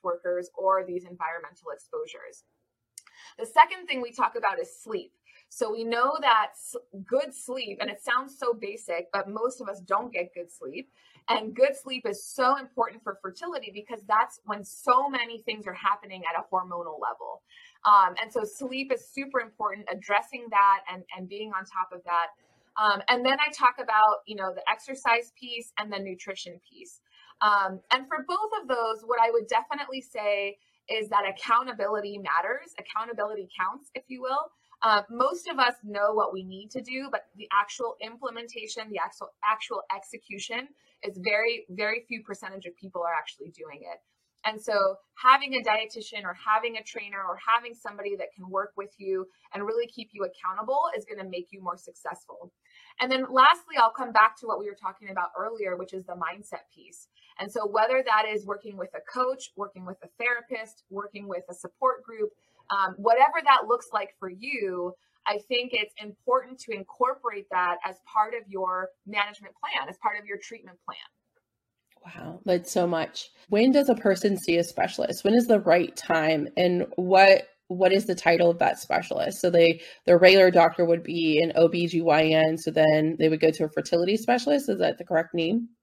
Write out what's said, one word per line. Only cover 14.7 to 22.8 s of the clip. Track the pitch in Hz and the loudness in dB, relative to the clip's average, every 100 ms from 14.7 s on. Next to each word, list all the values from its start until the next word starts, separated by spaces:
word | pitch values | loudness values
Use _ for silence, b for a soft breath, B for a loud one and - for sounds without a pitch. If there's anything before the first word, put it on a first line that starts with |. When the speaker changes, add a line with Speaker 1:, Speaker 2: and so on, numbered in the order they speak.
| - - 247 285 | -8 2 2 2
Speaker 1:
many | 262 233 233 | -4 -6 -8
things | 226 214 196 | -10 -10 -10
are | |
happening | - 196 208 196 185 165 | -4 -2 -2 -6 -10 -6
at | 165 | -6
a | - | -4
hormonal | 185 180 175 170 151 | -4 -4 -10 -10 -8
level. | 110 - - - _ b b b | -8 -8 -12 -16 _ b b b
Um, | - 202 185 185 | 6 6 6 0
and | 220 | -6
so | 240 | -6
sleep | 214 - 269 262 269 | -6 -8 -10 -8 -4
is | 240 - | -6 -6
super | - 277 269 | -12 -8 -6
important, | 226 _ 214 196 208 | -8 _ -6 -6 -10
addressing | 202 190 208 311 254 233 | -12 -2 -2 -2 -12 -4
that | 208 202 196 - | 2 4 4 -2
and, | 185 180 180 | -14 -14 -16
and | 185 | -14
being | 202 220 190 | -12 -10 -10
on | |
top | 196 190 185 | -10 -8 -8
of | 180 | -8
that. | 175 170 170 - _ _ _ | -4 -2 -2 -8 _ _ _
Um, | - | -2